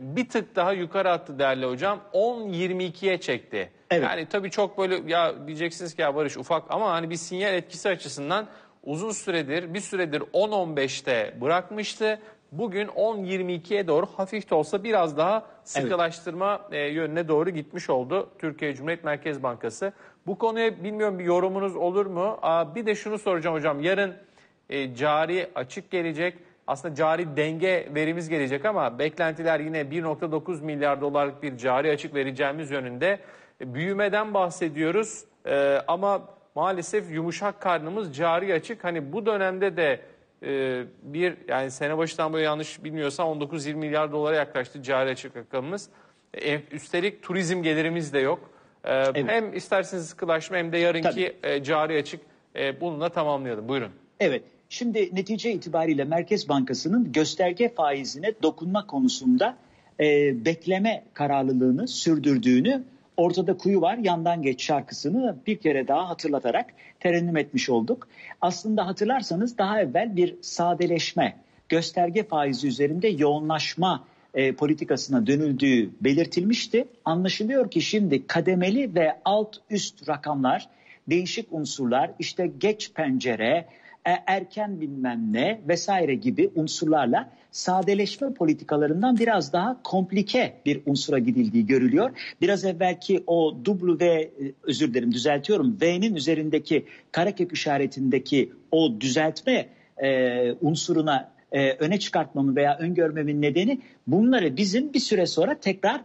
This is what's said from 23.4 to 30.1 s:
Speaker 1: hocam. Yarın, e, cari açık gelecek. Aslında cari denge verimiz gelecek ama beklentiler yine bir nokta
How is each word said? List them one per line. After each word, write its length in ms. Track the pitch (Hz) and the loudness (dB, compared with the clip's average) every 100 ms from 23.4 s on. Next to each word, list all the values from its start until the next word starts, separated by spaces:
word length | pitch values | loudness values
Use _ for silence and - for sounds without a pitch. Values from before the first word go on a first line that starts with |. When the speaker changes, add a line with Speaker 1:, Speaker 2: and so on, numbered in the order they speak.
| 160 160 | 0 0
Speaker 1:
hocam. 240 | 156 143 | 0 0
Yarın, 340 | 160 190 196 180 - _ _ _ - | 0 2 0 -4 -20 _ _ _ -8
e, 240 | 139 131 | -6 -6
cari 540 | 120 151 151 160 180 - | -2 2 2 2 -2 -4
açık 360 | 127 131 202 - | -6 -8 -10 -6
gelecek. 440 | 185 165 151 175 175 - _ - | -4 -2 -2 -4 -4 -20 _ -6
Aslında 280 | 139 170 | -6 -6
cari 420 | 147 160 165 165 143 | 0 0 0 -2 -2
denge 520 | 151 160 185 180 - | -2 0 0 0 -2
verimiz 340 | 147 156 170 160 | -4 -2 -4 -4
gelecek 360 | 160 131 139 | -2 -2 -2
ama 340 | 214 196 131 120 | -2 0 -2 -2
beklentiler 640 | 151 151 165 156 165 156 | -4 -2 -2 -2 0 0
yine 300 | 151 160 139 | -2 -4 -4
bir 120 | 165 | -4
nokta 300 | 160 | -4